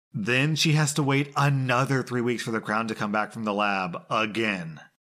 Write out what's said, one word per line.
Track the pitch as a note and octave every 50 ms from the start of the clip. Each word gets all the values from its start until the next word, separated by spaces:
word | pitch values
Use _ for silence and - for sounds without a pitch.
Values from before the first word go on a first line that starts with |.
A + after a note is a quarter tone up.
| _ _ -
Then | - G2+ G#2+ B2 B2+ C#3 D3+ D#3+
she | C#3+ - E3 D3
has | D3+ D3+ C#3+ -
to | - D3
wait | C3+ C#3 C3+ C#3+ C#3+ -
another | C#3+ C#3 C#3+ C#3 C3+ C3 B2+ B2 A#2+ C3+ C3 C#3 C3 A#2+
three | - A#2+ B2
weeks | A#2 B2 A#2+ G#2+ -
for | B2 A2+
the | A2
crown | G#2+ - G#2+ G#2+ A2+ A2
to | G#2+
come | - A2+ G#2
back | G#2 G#2+ G#2 G#2 -
from | A#2 A2
the | G#2+ G2+
lab | G2+ G#2 G#2 G2+ F#2+ F#2 F2 E2+ F2+ - -
again. | C3+ A2+ A2 G#2+ G2 G#2+ A2+ G#2+ G2+ F2+ E2+ E2 D#2+ C#2+ - - _ _ _ _